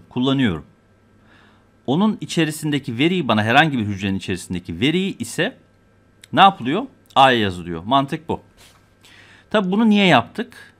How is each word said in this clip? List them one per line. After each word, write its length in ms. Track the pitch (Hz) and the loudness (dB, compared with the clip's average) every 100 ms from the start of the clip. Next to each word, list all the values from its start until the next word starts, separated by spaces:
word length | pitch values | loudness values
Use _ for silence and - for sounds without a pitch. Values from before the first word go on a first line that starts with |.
| - | -8
kullanıyorum. 560 | 127 131 139 120 80 - _ _ _ _ _ _ _ _ _ _ _ - | -4 -2 0 0 -2 -10 _ _ _ _ _ _ _ _ _ _ _ -4
Onun 300 | 151 214 196 | 0 0 -2
içerisindeki 760 | 151 - 160 151 151 147 139 113 | -6 -2 -2 -2 -4 -4 -4 0
veriyi, 300 | 160 185 127 | 0 0 0
bana 160 | 107 | 0
herhangi 340 | 110 131 160 131 | 2 4 4 0
bir 80 | 104 | -4
hücrenin 320 | 98 98 95 | -4 -4 -4
içerisindeki 640 | - 90 - 90 - 82 | -4 -8 -6 -10 -8 -2
veriyi 380 | 131 175 190 - | 0 0 -2 -6
ise 400 | 120 - 196 - _ _ _ _ _ _ - | -10 -6 -6 -6 _ _ _ _ _ _ -6
ne 80 | 139 | 4
yapılıyor? 420 | 190 190 120 180 277 _ _ - | 4 4 -4 -4 -6 _ _ 4
A'ya 240 | 135 120 | 4 4
yazılıyor. 440 | 101 90 85 82 | 0 -4 -8 -10
Mantık 460 | 95 135 139 160 - | -2 0 0 -8 -8
bu. 120 | 92 - _ - _ _ _ - - - - _ | -8 -8 _ -20 _ _ _ -20 -20 -20 -20 _
Tabii 220 | 214 180 | -2 0
bunu 180 | 202 233 | 2 2
niye 160 | 208 190 | 4 4
yaptık? 680 | - - - 247 - - _ | 4 2 -8 -12 -12 -20 _